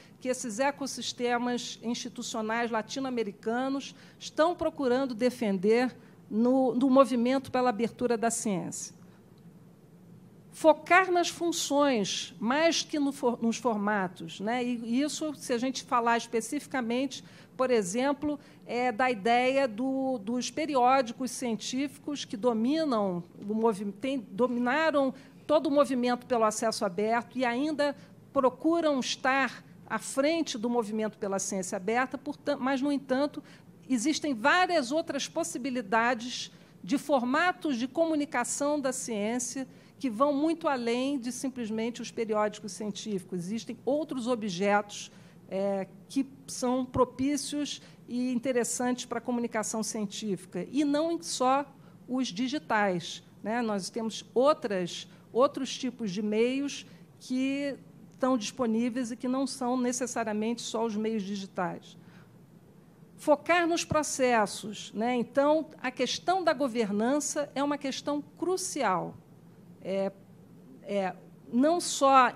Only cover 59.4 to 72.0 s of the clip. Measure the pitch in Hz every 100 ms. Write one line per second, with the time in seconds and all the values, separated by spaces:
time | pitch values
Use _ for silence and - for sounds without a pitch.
59.4 | 269 - 240 254 247 247 254 247 220 208
60.4 | 220 233 - 220 233 208 220 226 190 202
61.4 | 190 - 175 170 - - - - - -
62.4 | - - - - - - - - - 294
63.4 | - 349 339 339 - 302 285 - 254 233
64.4 | 202 - 208 202 - 202 233 247 240 277
65.4 | 285 320 311 - 254 254 247 - - 381
66.4 | 330 262 277 233 202 202 233 294 285 311
67.4 | 294 262 285 294 277 254 285 294 - -
68.4 | 330 370 - 302 214 180 165 - - -
69.4 | - - - - 180 196 190 - - -
70.4 | - - - - - 202 185 175 - -
71.4 | - 240 294 349 - -